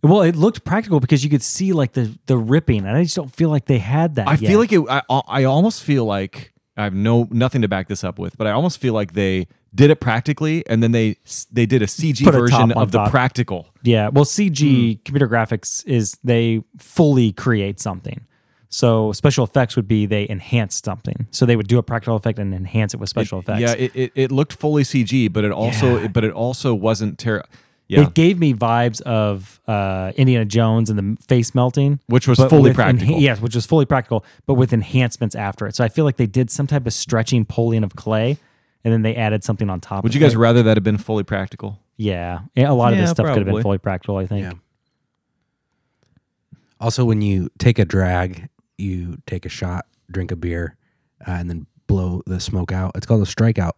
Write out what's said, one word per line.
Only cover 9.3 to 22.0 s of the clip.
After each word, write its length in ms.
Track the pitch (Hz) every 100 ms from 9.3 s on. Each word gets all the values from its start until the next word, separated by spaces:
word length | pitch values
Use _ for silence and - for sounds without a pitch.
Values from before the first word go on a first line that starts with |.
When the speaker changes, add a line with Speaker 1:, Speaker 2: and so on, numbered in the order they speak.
| 95 87 _ _
Speaker 2:
did 180 | 95 143
it 100 | 151
practically, 680 | 123 113 139 143 156 160 -
and 140 | 113
then 80 | 113
they 280 | 117 110 98
s-, 220 | _ - -
they 140 | 113 117
did 160 | 127
a 40 | 104
C 260 | - 160
G 120 | 135
Speaker 1:
Put 100 | 135
a 40 | 135
Speaker 2:
version 300 | 120 123 113
Speaker 1:
top 60 | 113
on 60 |
Speaker 2:
of 80 | 110
the 60 | 110
Speaker 1:
top. 120 | 104
Speaker 2:
practical. 560 | 139 127 - 120 92 - _
Speaker 1:
Yeah, 240 | 120 113 104
well, 160 | 139
C 260 | 143 - 202
G 440 | 139 147 127 120
Speaker 2:
Hmm. 60 | 107
Speaker 1:
computer 240 | - 139 131
graphics 560 | 117 110 110 - - -
is 300 | 123 104 -
they 400 | 123 117 117 113 - -
fully 540 | - - 156 135 117
create 460 | 95 - 113 98 98
something. 460 | 110 92 - - - _ _ _ _
So 420 | - 123 113 107
special 320 | 104 113 -
effects 320 | 117 - 123 -
would 100 | 101
be 200 | 107 104
they 200 | 104 101
enhance 520 | 101 - 123 101 -
something. 460 | - 98 - - 117
So 140 | - 123
they 80 | 117
would 120 | 98
do 80 | 117
a 40 |
practical 340 | - 117